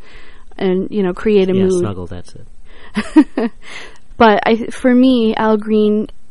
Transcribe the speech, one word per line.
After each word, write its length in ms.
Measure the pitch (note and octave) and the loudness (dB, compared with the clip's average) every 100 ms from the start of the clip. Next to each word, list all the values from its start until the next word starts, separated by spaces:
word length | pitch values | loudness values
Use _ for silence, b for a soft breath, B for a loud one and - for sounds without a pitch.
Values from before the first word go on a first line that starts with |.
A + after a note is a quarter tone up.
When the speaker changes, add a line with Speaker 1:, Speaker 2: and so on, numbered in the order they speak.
| B B B B B - | B B B B B -4
Speaker 1:
and, 320 | F#3+ F#3 - | -2 0 -2
you 100 | G#3+ | -2
know, 120 | F3+ | -2
create 360 | F#3 A3 G#3 F#3 | -2 2 4 4
a 60 | F#3+ | 4
Speaker 2:
Yeah, 80 | |
Speaker 1:
mood. 160 | F#3+ F3+ | 2 2
Speaker 2:
snuggle, 260 | C3+ F#2 F2 | -2 -4 -10
that's 300 | F2 - - | -10 -12 -14
it. 120 | - - - B B - | -14 -14 -14 B B -6
Speaker 1:
<laughs> 560 | - - C4 - A3 - B B B B - - | 2 4 4 2 -4 -6 B B B B -14 4
But 260 | A3+ G3+ - | 4 6 2
I, 220 | A3+ - | 0 -2
for 260 | - C4 | -2 2
me, 420 | B3 C4 B3 A3 - | 6 6 4 2 0
Al 220 | A3 G#3+ | 0 0
Green 500 | G#3+ G#3+ G#3+ G#3 - - - | 2 2 4 2 -2 -8 -12